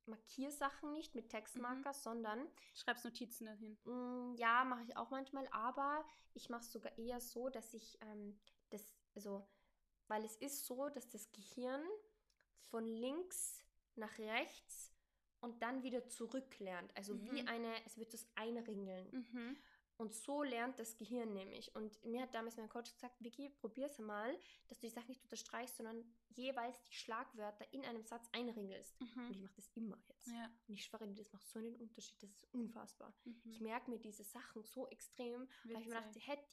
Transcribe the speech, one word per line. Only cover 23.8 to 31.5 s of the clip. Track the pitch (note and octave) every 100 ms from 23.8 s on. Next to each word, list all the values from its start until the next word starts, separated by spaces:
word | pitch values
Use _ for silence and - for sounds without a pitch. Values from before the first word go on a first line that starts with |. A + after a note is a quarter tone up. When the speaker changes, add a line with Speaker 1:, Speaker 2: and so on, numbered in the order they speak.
| C#4 C#4+
Speaker 1:
mal, | G#3+ G#3 A3+ F4+ - - -
dass | A#3
du | A3+
die |
Sachen | A#3 A#3
nicht | B3+
unterstreichst, | - A3 - A3+ B3 -
sondern | A3+ A3+ A#3 - -
jeweils | - C4 B3+ A#3+ B3
die | -
Schlagwörter | - - A3+ C4 A3+ G#3 G#3 A3+
in | C#4
einem | C4 A#3
Satz | A3 A#3 A#3
einringelst." | A#3 B3 A3+ G3 F#3+ - -
Speaker 2:
Mhm. | B3 B3 A#3+
Speaker 1:
Und | F#3+
ich |
mach | F#3+
das | - -
immer | - A3+ - -
jetzt. | - -
Speaker 2:
Ja. | A#3 A#3 - -
Speaker 1:
Und | G3+
ich | -
schwöre | A3 G#3+
dir, | G3+
das | G#3
macht | G3
so | -